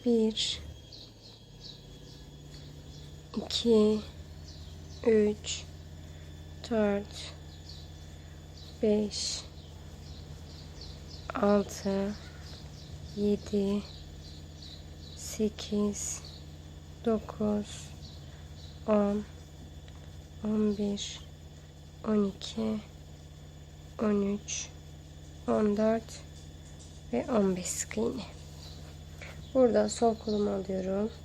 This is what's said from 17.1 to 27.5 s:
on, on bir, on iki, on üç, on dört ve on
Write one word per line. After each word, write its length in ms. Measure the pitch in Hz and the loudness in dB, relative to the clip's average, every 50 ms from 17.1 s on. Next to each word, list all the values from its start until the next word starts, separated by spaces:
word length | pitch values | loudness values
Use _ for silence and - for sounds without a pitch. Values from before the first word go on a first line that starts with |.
| 220 214 - - - - 214 208 208 208 208 - - - - - - - - - - - - - - - - - - - - - - - - | 4 4 0 -4 -2 0 2 4 4 2 0 -2 -8 -10 -10 -12 -12 -12 -12 -12 -12 -12 -12 -12 -12 -12 -12 -12 -12 -12 -12 -12 -12 -6 4
on, 380 | 220 214 208 202 202 202 214 208 - - - - - - - - - - - - - - - - - - - - - - - - | 6 6 8 8 6 4 2 -2 -4 -12 -14 -16 -16 -14 -14 -14 -14 -14 -14 -14 -14 -14 -14 -14 -14 -14 -14 -14 -14 -10 -4 0
on 340 | 214 214 214 214 208 202 202 | 2 4 6 6 6 4 4
bir, 420 | 208 202 202 202 - - - - - - - - - - - - - - - - - - - - - 226 | 2 2 2 0 -4 -6 -8 -10 -12 -14 -14 -14 -14 -16 -16 -16 -16 -16 -16 -16 -16 -16 -14 -4 0 4
on 160 | 214 214 202 | 6 6 6
iki, 560 | 196 190 - - - - 226 220 220 220 214 - - - - - - - - - - - - - - - - - - - - - - - - | 4 2 -4 -8 -6 -2 0 0 0 0 -2 -4 -8 -14 -16 -14 -14 -14 -14 -14 -16 -14 -14 -14 -14 -14 -14 -16 -14 -16 -16 -14 -12 -2 2
on 200 | 226 214 208 202 | 4 6 6 6
üç, 460 | 196 196 202 208 - - - - - - - - - - - - - - - - - - - - - 247 | 4 4 2 0 -2 -4 -6 -4 -6 -8 -12 -14 -14 -14 -14 -14 -16 -16 -16 -14 -14 -14 -14 -6 0 4
on 280 | 233 220 214 208 208 | 4 6 6 6 6
dört 440 | 208 214 220 226 226 - - - - - - - - - - - - - - - - - - - - - - | 6 6 6 4 4 0 -6 -12 -12 -12 -14 -14 -14 -14 -14 -14 -14 -16 -16 -14 -14 -14 -14 -14 -14 -6 0
ve 140 | 233 240 - 302 | 0 0 2 4
on 260 | 254 214 196 190 | 4 6 6 6